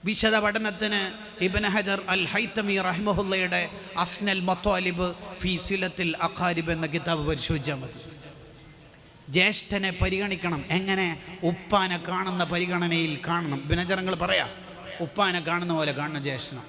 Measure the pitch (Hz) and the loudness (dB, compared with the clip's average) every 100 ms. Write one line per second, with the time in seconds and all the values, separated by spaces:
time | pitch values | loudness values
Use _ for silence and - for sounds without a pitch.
0 | 180 214 220 214 208 208 214 196 214 208 | -2 2 4 4 4 2 -2 -2 0 0
1 | 190 - - - 185 202 208 202 196 196 | -2 -6 -14 -2 0 2 2 2 2 -2
2 | 185 190 170 202 226 220 202 196 185 175 | 0 0 2 0 0 -2 0 2 2 2
3 | 208 185 196 190 180 180 170 - - 170 | 2 2 2 2 2 2 0 -6 -8 0
4 | 175 - 202 190 180 180 208 185 180 175 | 0 2 2 2 2 2 2 2 2 0
5 | 180 170 - - 185 180 - 196 185 180 | -2 -2 -12 -4 -2 0 0 0 -2 0
6 | 175 160 170 170 180 170 160 165 160 165 | -2 0 -2 0 0 0 0 -2 0 -2
7 | 170 165 147 151 - 160 135 135 127 - | 0 0 0 -2 0 -2 -2 -4 -6 -12
8 | - - 143 - - - - - - - | -16 -16 -18 -18 -20 -20 -20 -20 -20 -20
9 | - - - 151 190 208 - 202 190 180 | -20 -20 -2 4 4 2 -2 -2 0 0
10 | 185 190 202 185 170 156 117 165 190 190 | 0 2 0 -2 -2 -2 0 0 2 0
11 | 180 156 - - 170 175 - 208 185 175 | 0 -2 -10 -2 0 0 2 4 4 0
12 | 170 180 190 180 165 175 180 175 175 165 | -2 -2 -2 0 0 2 2 2 2 2
13 | 160 143 - 170 160 139 147 170 180 190 | 2 -2 0 0 0 -2 0 0 2 0
14 | 185 175 175 190 117 - - - - - | 0 0 2 2 0 -6 -14 -14 -14 -8
15 | 165 - 196 180 160 175 175 160 151 139 | -6 2 2 2 0 0 2 2 2 0
16 | 147 151 139 131 - 131 | -4 -4 -4 -4 -6 -10